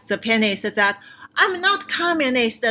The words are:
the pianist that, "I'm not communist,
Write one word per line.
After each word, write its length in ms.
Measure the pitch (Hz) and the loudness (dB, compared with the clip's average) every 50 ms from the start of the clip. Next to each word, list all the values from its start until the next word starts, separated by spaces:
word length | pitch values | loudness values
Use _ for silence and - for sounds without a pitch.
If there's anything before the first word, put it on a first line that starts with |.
| - | -8
the 100 | - 208 | -6 -6
pianist 600 | 196 - 226 226 226 220 214 196 190 - 208 208 | -4 -2 0 0 2 2 0 0 -2 -4 -2 0
that, 200 | - 202 202 202 - - - - - - - - | 2 2 2 0 -2 -8 -20 -20 -20 -20 -8 0
"I'm 240 | - 359 415 370 349 | 0 0 0 0 0
not 280 | 359 392 403 392 - - | 0 0 0 0 -2 -6
communist, 760 | - - 339 349 339 320 294 254 254 254 240 226 226 - - 233 | -6 -2 -2 0 0 0 0 0 2 2 0 0 0 0 -2 -2